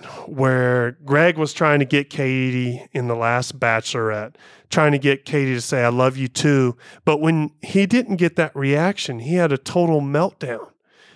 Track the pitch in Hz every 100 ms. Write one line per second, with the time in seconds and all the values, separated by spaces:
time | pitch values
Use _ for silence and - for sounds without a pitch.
0 | - - - 139 131 127 123 123 120 123
1 | 139 147 170 156 151 - 160 147 135 143
2 | 143 - 131 131 131 127 123 123 - 139
3 | 123 117 117 120 127 135 120 113 - 127
4 | 110 107 110 - - - _ - 151 143
5 | 139 135 - 151 135 123 - 135 120 120
6 | 127 131 127 - 151 139 123 120 - -
7 | - 151 160 165 151 - - 190 196 247
8 | 247 185 170 - 156 139 139 147 175 202
9 | - 120 120 180 170 135 - 175 170 156
10 | 139 143 190 - 139 113 - _ _ _
11 | -